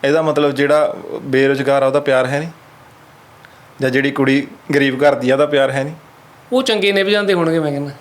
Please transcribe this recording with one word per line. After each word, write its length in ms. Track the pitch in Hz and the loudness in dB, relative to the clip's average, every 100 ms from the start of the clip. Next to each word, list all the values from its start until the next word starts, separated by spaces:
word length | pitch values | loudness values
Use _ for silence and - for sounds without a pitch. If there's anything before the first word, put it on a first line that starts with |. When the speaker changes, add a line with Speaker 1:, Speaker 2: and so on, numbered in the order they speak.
Speaker 1:
ਇਹਦਾ 180 | 139 156 | 0 0
ਮਤਲਬ 300 | 156 147 147 | 0 0 0
ਜਿਹੜਾ 460 | 131 143 151 143 - - - | 0 2 2 0 -4 -10 -10
ਬੇਰੁਜ਼ਗਾਰ 600 | 139 131 135 135 131 139 | -2 2 2 2 0 2
ਆ, 40 | 135 | 2
ਉਹਦਾ 120 | 139 | 0
ਪਿਆਰ 260 | 139 131 127 | 0 0 0
ਹੈ 140 | 143 | -4
ਨਹੀਂ, 100 | 165 165 - - - - - - - - - - - - | -6 -14 -20 -20 -20 -20 -20 -20 -20 -20 -20 -20 -20 -4
ਜਾਂ 80 | 135 | -2
ਜਿਹੜੀ 220 | 127 139 | 0 -2
ਕੁੜੀ 360 | 143 135 135 139 - - 143 | 0 0 0 -2 -14 -2 0
ਗਰੀਬ 280 | 139 127 | 0 2
ਘਰ 120 | 143 139 | 2 2
ਦੀ 140 | 127 | 0
ਆ, 40 | |
ਉਹਦਾ 120 | 135 120 | 2 2
ਪਿਆਰ 260 | 143 135 | 2 0
ਹੈ 120 | 135 | -2
ਨਹੀਂ? 120 | 139 160 - - - - - | -6 -10 -20 -20 -20 -20 -4
Speaker 2:
ਉਹ 120 | 247 | -2
ਚੰਗੇ 280 | 254 214 196 | 0 0 0
ਨਿਭ 160 | 196 196 | 0 0
ਜਾਂਦੇ 260 | 208 202 | 0 0
ਹੋਣਗੇ, 260 | 185 165 165 | 0 0 0
ਮੈਂ 120 | 151 | -2
ਕਹਿੰਦਾ। 220 | 143 143 139 | -4 -8 -10